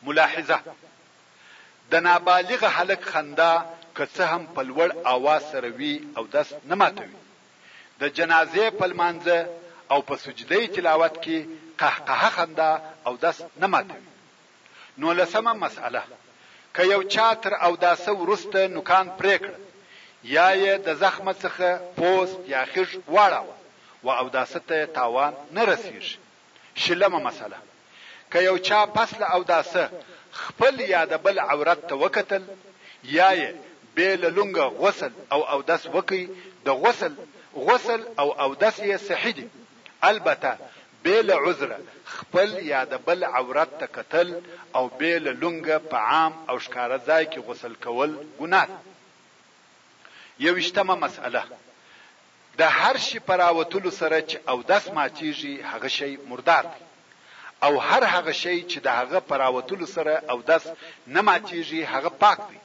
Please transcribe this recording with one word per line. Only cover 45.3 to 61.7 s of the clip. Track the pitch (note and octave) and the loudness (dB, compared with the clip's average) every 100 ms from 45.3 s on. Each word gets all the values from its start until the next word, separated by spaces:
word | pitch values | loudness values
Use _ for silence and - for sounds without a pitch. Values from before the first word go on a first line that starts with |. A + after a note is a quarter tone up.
لونګه | B2 D#3+ E3 D3+ D#3 D#3 | -4 -6 -6 -2 -2 -2
په | B2+ | -2
عام | A2 C#3+ D#3+ D#3+ - | 2 2 2 -2 -6
او | B2 | -6
ښکاره | - B2 A#2+ C3 B2+ | -6 -6 -4 -4 2
ځای | D#3+ D#3+ | 2 2
کې | D#3 | -6
غسل | A2+ A#2+ B2 | -12 -12 -12
کول | A2+ B2 A#2+ D3 D3+ D3+ - | -12 -8 -2 -2 -4 -16 -12
ګناه | D#3+ F#3+ - | 0 2 2
ده. | F#3 - - _ _ _ _ _ _ _ _ _ _ - - - _ | -4 -20 -20 _ _ _ _ _ _ _ _ _ _ -20 -20 -20 _
یوویشتمه | D#3 F3+ F3 F#3+ F#3+ | 0 0 0 0 0
مسئله. | F3+ D3 - B2+ A#2+ G2+ - _ _ _ - - _ _ _ _ - | 0 -2 -6 -6 -6 -6 -16 _ _ _ -20 -20 _ _ _ _ 2
د | |
هر | D#3+ D3 F#3+ C4+ | 2 4 2 0
شي | - A3+ | -4 -8
په | - F#3 | -2 2
راوتلو | F3 E3 D#3+ F#3+ F#3 | 4 4 0 -2 -6
سره | - D#3+ D#3+ | -4 0 0
چې | D#3 - - | -2 -8 -4
اودس | B2+ A#2+ G3 F3+ | -6 2 0 2
ماتېږي، | G3+ C3+ G#2+ D#3 C#3+ D3 C#3 | -4 -4 -4 -8 -8 -10 -12
هغه | - A2 C3 | -10 -8 -6
شی | - C#3+ C#3 C#3 | -6 -6 -10 -14
مردار | B2 C3 D#3+ | -4 2 2
دی. | E3 - - _ _ _ - - - - | 2 -10 -20 _ _ _ -20 -20 -20 0
او | C#3+ C#3+ | 2 2
هر | - A#3 | 2 2
هغه | A3+ F3+ D#3+ | 4 0 -2
شی | D#3 F3+ F3 F3 | -6 -2 -4 -4
چې | D3+ | -6
د | C3 | -2
هغه | A#2+ B2+ F3+ | -2 0 -2
په | - C#3 | -2 0
راوتلو | C3 B2+ B2 F#3+ E3 | 0 0 -6 -8 -6
سره | - D#3 D#3 - | -4 -2 -2 -2
اودس | B2 A#2+ D#3+ D#3+ E3 - - - | -6 2 0 0 -16 -18 -20 -6
نه | D3+ | 0
ماتېږي، | G#3 F3+ G3 F3 D#3 | 2 2 0 -10 -6